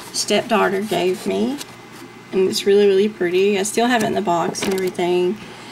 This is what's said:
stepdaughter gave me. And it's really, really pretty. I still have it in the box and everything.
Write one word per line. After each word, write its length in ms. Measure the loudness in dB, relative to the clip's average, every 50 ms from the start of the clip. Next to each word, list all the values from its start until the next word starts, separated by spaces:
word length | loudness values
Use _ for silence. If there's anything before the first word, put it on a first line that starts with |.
| -8 -8
stepdaughter 680 | -8 -6 -2 0 0 -2 0 0 2 2 2 2 0 -2
gave 480 | -4 -4 -2 -2 0 0 -2 -2 -4 -4
me. 300 | -2 -2 -2 -2 -2 -6 -10 -14 -18 -20 -20 -20 -20 -20 -20 -20 -20 -20 -14 -4
And 160 | 0 0 2 2
it's 160 | 0 0 2
really, 220 | 4 6 6 6
really 220 | 6 6 4 2 2
pretty. 500 | 0 -2 -2 0 2 2 4 4 2 2
I 60 | 0
still 240 | -2 0 0 2 2
have 160 | 2 2 0
it 20 |
in 80 | 0 -2
the 60 | -2
box 420 | 0 0 0 0 -2 -2 -4 -4
and 100 | -4 -2
everything. 640 | -2 -2 -2 -4 -2 -2 0 0 2 2 2 0 -2 -4 -10 -16 -18 -18 -18 -18